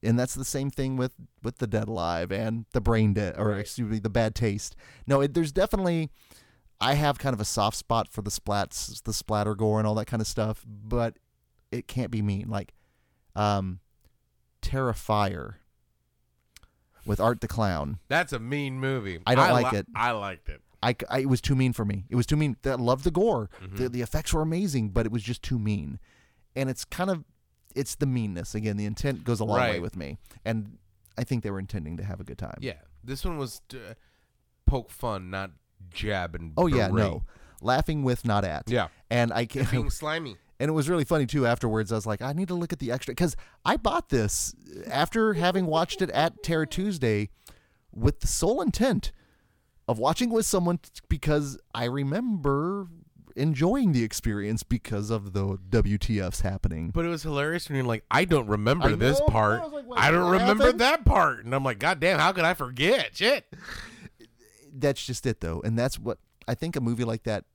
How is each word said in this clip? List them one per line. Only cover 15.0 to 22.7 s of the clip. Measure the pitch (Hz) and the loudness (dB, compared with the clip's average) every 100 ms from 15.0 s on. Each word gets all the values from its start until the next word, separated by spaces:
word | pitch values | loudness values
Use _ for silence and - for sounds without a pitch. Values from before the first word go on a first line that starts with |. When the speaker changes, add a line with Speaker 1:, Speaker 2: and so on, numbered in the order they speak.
| - 107 101 92 62 - _ _ _ _ _ _ _ _ _ - _ _ _ _ - | 0 2 2 -2 -10 -14 _ _ _ _ _ _ _ _ _ -20 _ _ _ _ -4
Speaker 1:
with | 104 | 0
Art | 110 120 | 2 0
the | 113 | -4
Clown. | - 107 85 71 80 _ | -2 0 0 -4 -8 _
Speaker 2:
That's | 147 175 | -2 -2
a | 127 | -4
mean | 113 143 139 131 | -6 -4 -4 -4
movie. | 135 131 101 87 92 | -2 -2 -4 -6 2
Speaker 1:
I | |
don't | 123 170 | 4 6
Speaker 2:
I | |
Speaker 1:
like | 135 120 | 6 2
Speaker 2:
li-, | 110 | 0
Speaker 1:
it. | 98 - | -4 -2
Speaker 2:
I | 120 | 0
liked | 113 101 92 - | 0 -6 -10 -12
it. | 73 _ _ | -12 _ _
Speaker 1:
I, | 120 123 - | -2 -2 -2
I, | 131 | -2
it | 135 | 2
was | 127 | 2
too | - 135 | 2 2
mean | 131 | 2
for | 117 104 | 2 -2
me. | 101 92 | -2 -2
It | 123 | 0
was | 120 | 2
too | 151 | 2
mean. | 151 120 | 2 0
I | 135 | -2